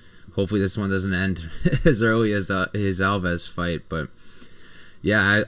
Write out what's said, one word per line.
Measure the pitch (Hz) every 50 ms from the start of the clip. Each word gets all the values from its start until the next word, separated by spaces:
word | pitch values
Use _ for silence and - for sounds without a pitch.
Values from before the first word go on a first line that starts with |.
| - - - - - - -
Hopefully | 98 98 92 107 101
this | 98 92 -
one | 110 101 95
doesn't | 95 95 92 98 92
end | 90 95 95 87 85 82 80 - - -
<laughs> | - - - -
as | 160 127 98
early | 113 113 113 117 113 107
as, | 104 101 92 98
uh, | 95 92 92 - -
his | 107 101 98 92 90
Alves | 95 98 104 98 90 87 87 85 - -
fight, | - 87 87 87 82 73 - -
but | 82 80 69 - - - - - - - - - - - - - - - - - - -
yeah, | - 92 107 104 95 101 104 107 104